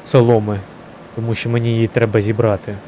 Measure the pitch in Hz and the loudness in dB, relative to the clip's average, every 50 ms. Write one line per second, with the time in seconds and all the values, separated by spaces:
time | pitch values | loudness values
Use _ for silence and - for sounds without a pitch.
0 | - - - 135 117 117 120 110 107 104 104 98 - - - - - - - - | -6 2 4 4 6 6 4 2 2 -2 -6 -6 -8 -14 -20 -20 -20 -20 -20 -20
1 | - - - - 113 117 110 - - 120 117 120 117 117 113 113 113 107 - 120 | -20 -14 -10 -8 -4 -4 -4 -4 -4 -2 -2 -2 -2 0 0 0 0 0 0 0
2 | 117 110 104 110 101 107 107 110 113 110 101 92 - - 101 101 - | -2 0 0 0 0 0 0 0 0 0 0 -2 -6 -12 -12 -12 -14